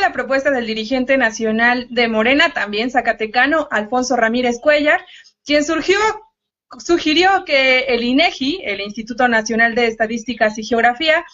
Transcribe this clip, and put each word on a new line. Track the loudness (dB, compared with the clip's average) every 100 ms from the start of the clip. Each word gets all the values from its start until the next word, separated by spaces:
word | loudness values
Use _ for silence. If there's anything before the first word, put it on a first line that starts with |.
la | 0
propuesta | -2 -2 0 0
del | 0 -2
dirigente | -6 -2 -2 0 2
nacional | 0 0 -2 2 2 0 -2
de | -2 0
Morena, | 2 2 2 2
también | -2 -6 -4 -2
zacatecano, | -2 -2 -2 -2 0 2 0 -2
Alfonso | -4 -2 -2 0 0
Ramírez | 0 0 -2 0
Cuellar, | 2 2 2 0 -4 -20 -20 _
quien | -2 0
surgió, | 0 0 0 2 0 -2 -12 _ _ _ _ -10
sugirió | -2 0 2 2 4 2
que | 2 2 2 2
el | 2 0
inegi, | 2 2 2 0 -4 -4
el | -6 -8
Instituto | -8 -10 -8 -2 2
Nacional | 2 0 0 2
de | 2 0
Estadísticas | 0 -4 -4 -8 -2 -2 -2
y |
Geografía, | -2 0 2 2 0 0 -2